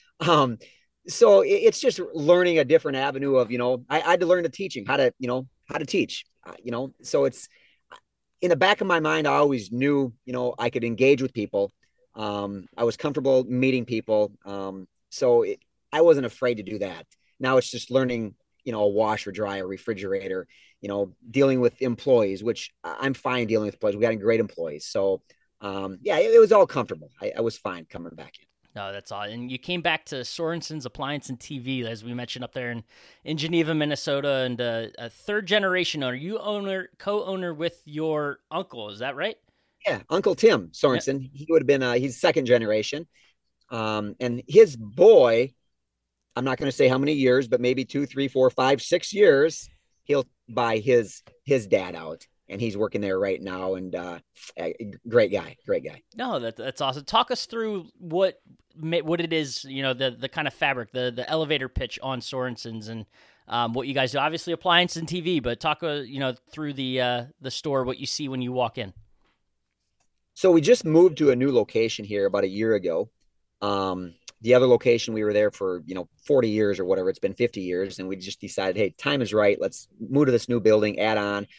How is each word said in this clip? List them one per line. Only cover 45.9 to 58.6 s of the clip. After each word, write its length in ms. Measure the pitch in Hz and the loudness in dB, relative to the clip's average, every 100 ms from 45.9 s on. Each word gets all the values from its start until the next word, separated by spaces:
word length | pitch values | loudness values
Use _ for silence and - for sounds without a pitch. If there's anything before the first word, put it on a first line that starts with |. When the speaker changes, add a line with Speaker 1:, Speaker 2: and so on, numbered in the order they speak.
| _ _ _ _ 127 | _ _ _ _ -4
Speaker 1:
I'm 80 | 131 | -2
not 120 | 131 | -2
gonna 140 | 139 | -2
say 160 | 139 127 | 4 4
how 100 | 131 | 4
many 140 | 143 | 0
years, 380 | 147 127 131 117 | 2 4 4 2
but 100 | 120 | 0
maybe 240 | 123 131 | 0 0
two, 220 | 120 143 139 | -4 -4 -4
three, 240 | 135 139 | -4 -2
four, 200 | 131 127 | 2 2
five, 320 | - 131 135 | 4 2 2
six 300 | - 180 - | 0 -2 0
years, 580 | 202 196 139 160 - - _ _ _ | 6 6 6 2 -2 -14 _ _ _
he'll 240 | - 139 - _ - | -2 -2 -2 _ -8
buy 300 | 120 117 110 | -2 0 0
his, 460 | 117 120 101 - - _ | 4 4 2 -8 -20 _
his 240 | - 135 98 | 0 0 2
dad 260 | 98 90 | 0 0
out. 320 | 82 80 82 - _ - | -10 -12 -14 -18 _ -14
And 120 | 101 | -6
he's 160 | 113 101 | -4 -2
working 240 | 104 104 | -2 -2
there 180 | 101 95 | -2 0
right 240 | 98 92 | 0 -2
now, 340 | 95 92 92 92 | -6 -6 -4 -6
and, 200 | 92 90 | -6 -8
uh, 240 | 90 85 - - - - | -8 -14 -18 -20 -18 -10
a 160 | - - 104 - - | -10 -8 -12 -14 -2
great 240 | 117 98 | 2 2
guy, 240 | 98 80 - - | 0 -6 -14 -6
great 200 | 90 73 | -6 -6
guy. 180 | - _ - | -16 _ -10
Speaker 2:
No, 220 | 254 151 | -6 -6
that, 180 | 113 117 | -6 -8
that's 240 | 131 - | -12 -4
awesome. 240 | 135 135 139 | -4 -6 -2
Talk 260 | 233 269 | -2 0
us 140 | 240 - | -4 -8
through 420 | 226 220 196 - _ | -8 -6 -8 -12 _
what 440 | 170 175 190 - _ _ | -6 0 0 -2 _ _